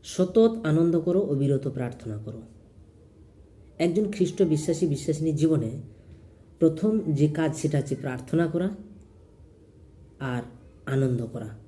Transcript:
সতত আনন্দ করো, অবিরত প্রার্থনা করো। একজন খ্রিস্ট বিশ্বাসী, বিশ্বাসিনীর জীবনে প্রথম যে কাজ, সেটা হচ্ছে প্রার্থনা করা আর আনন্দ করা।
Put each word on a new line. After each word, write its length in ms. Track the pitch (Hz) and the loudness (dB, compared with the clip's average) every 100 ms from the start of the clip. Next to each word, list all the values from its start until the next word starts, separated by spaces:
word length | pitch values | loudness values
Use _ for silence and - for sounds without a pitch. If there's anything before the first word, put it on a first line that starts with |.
সতত 540 | - - 185 226 226 226 | -12 -2 2 4 4 4
আনন্দ 360 | 160 156 170 170 | 0 2 4 2
করো, 220 | 165 180 | 2 0
অবিরত 460 | 202 139 139 135 139 | 2 0 2 0 -2
প্রার্থনা 500 | 127 120 120 113 107 | -6 -6 -8 -10 -10
করো। 240 | 110 113 - - - - - - - - - - - - - - | -10 -14 -16 -20 -20 -20 -20 -20 -20 -20 -20 -20 -20 -20 -20 -2
একজন 340 | 175 170 208 | 0 2 0
খ্রিস্ট 320 | - 170 - | 0 0 2
বিশ্বাসী, 440 | 180 151 - 160 170 | 2 2 0 0 0
বিশ্বাসিনীর 480 | 139 - 151 160 147 | 0 -2 0 0 2
জীবনে 340 | 160 151 113 - - - - - - - - - | 2 2 0 -6 -14 -20 -20 -20 -20 -20 -20 2
প্রথম 400 | 160 156 214 220 160 | 2 4 0 0 0
যে 200 | 143 151 | 2 2
কাজ, 300 | 160 156 147 | 2 -2 0
সেটা 200 | 151 147 | -2 -2
হচ্ছে 180 | 139 135 | -2 -6
প্রার্থনা 520 | 139 127 - 160 170 | -6 -8 -2 0 0
করা 220 | 170 185 202 - - - - - - - - - - - - - - | 0 -4 -6 -16 -20 -20 -20 -20 -20 -20 -20 -20 -20 -20 -20 -20 -8
আর 220 | 135 123 - - - - - | -4 -4 -6 -16 -20 -16 -4
আনন্দ 400 | 135 135 120 113 | 0 0 0 -4
করা। 240 | 117 107 - | -8 -12 -14